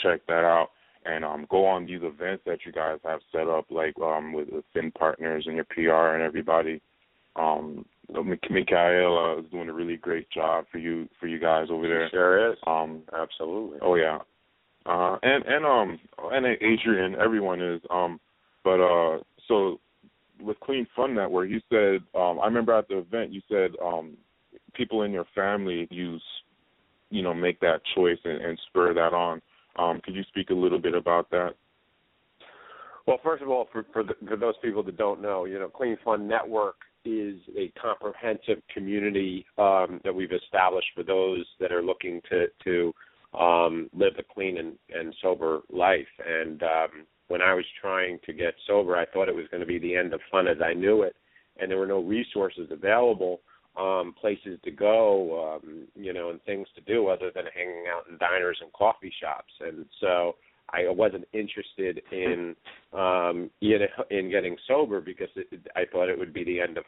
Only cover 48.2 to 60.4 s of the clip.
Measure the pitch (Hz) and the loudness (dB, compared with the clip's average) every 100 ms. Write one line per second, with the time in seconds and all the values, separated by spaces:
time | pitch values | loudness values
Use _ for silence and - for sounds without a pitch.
48.2 | - 78 85 - - 101 92 87 85 95 | -10 -4 -4 -4 0 2 4 2 0 0
49.2 | 95 85 80 90 85 87 85 90 90 80 | 0 -2 -4 -8 -4 -4 -2 -2 -2 -4
50.2 | - 95 92 78 82 85 95 107 95 - | -2 2 2 2 0 2 4 4 4 -2
51.2 | _ _ _ - 95 95 95 98 87 110 | _ _ _ -8 -4 -2 0 -2 -2 -4
52.2 | 117 104 95 - 82 78 95 113 123 104 | -4 -2 -2 -4 -12 -4 2 4 4 2
53.2 | 92 90 _ _ _ - 95 95 87 - | -2 -4 _ _ _ -6 -2 -2 -2 -4
54.2 | 110 101 - 87 92 78 104 110 110 98 | -4 -4 -8 -14 -12 0 4 6 6 4
55.2 | 87 82 80 78 73 80 67 - 98 90 | 2 -4 -6 -8 -12 -18 -18 -14 -10 -8
56.2 | 85 85 - 98 98 - - 113 101 92 | -8 -8 -8 -8 -8 -12 -2 0 2 0
57.2 | 90 92 82 90 90 85 87 85 - 85 | -2 -6 -10 -8 -8 -6 -6 -8 -8 -2
58.2 | 87 92 90 85 82 - 101 - 95 - | 0 2 0 -4 -8 2 2 2 -6 -10
59.2 | 82 76 - - 80 80 78 - 98 90 | -8 -8 -10 -14 -12 -12 -16 -4 0 2
60.2 | 87 - | 0 -4